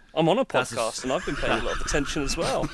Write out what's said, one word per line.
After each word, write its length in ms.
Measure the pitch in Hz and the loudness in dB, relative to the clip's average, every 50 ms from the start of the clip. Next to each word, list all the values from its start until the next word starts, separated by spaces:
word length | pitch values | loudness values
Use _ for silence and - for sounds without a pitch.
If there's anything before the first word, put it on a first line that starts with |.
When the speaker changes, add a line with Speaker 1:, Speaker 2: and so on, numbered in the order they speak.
| - - - | -14 -8 0
Speaker 1:
I'm 120 | - 160 160 | 2 4 4
on 80 | 180 240 | 4 4
a 80 | 269 - | 2 0
Speaker 2:
that's 240 | - - - - 120 | 0 0 0 0 -2
a 40 | |
Speaker 1:
podcast, 120 | 123 117 110 | -2 -2 -2
Speaker 2:
s- 140 | - - - | -2 -4 -2
Speaker 1:
and 80 | 131 131 | -2 -2
I've 140 | 170 - | -2 -2
been 100 | - 143 | -2 -4
paying 240 | - - 123 127 107 | -2 0 0 0 0
a 40 | - | 0
lot 100 | 117 - - | -2 -2 -2
of 40 | - | -2
attention 400 | - - 156 139 - - 160 143 | 0 0 0 0 0 -2 -2 -2
as 160 | 135 120 151 | -2 -2 0
well. 280 | 165 117 180 180 - - | 0 0 0 0 0 -2